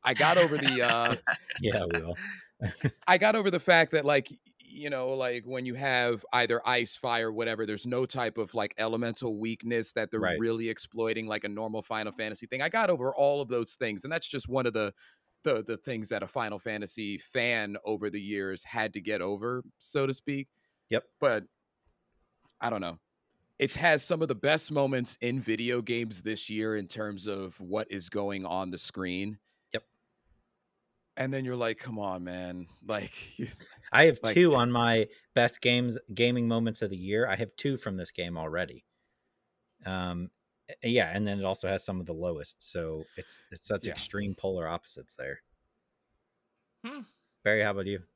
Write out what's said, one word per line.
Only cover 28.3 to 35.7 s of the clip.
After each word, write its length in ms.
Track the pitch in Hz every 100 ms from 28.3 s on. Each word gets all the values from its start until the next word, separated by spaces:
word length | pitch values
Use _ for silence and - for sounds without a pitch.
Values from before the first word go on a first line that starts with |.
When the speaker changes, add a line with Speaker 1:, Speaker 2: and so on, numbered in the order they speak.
| 98
Speaker 1:
on 260 | 92 92 92
the 60 | 90
screen. 600 | - - 92 90 101 107 _ _ _
Speaker 3:
Yep. 120 | - _ _ _ _ _ _ _ _ _ _ _ _ _ -
Speaker 1:
And 160 | 131
then 140 | 135 131
you're 100 | 123
like, 220 | 113 110
"Come 200 | - 110
on, 240 | 101 92
man." 420 | 87 90 90 90 87
<laughs> 140 | _ -
Like, 260 | 107 92 - - -
you 100 | - - - - -
Speaker 3:
I 120 | 123
have 140 | 160 131
Speaker 1:
like 120 | 117
Speaker 3:
two 200 | 107 175
on 160 | 135 120
my 380 | 120 117 113 104 - _
best 260 | - 120 -
games, 360 | 123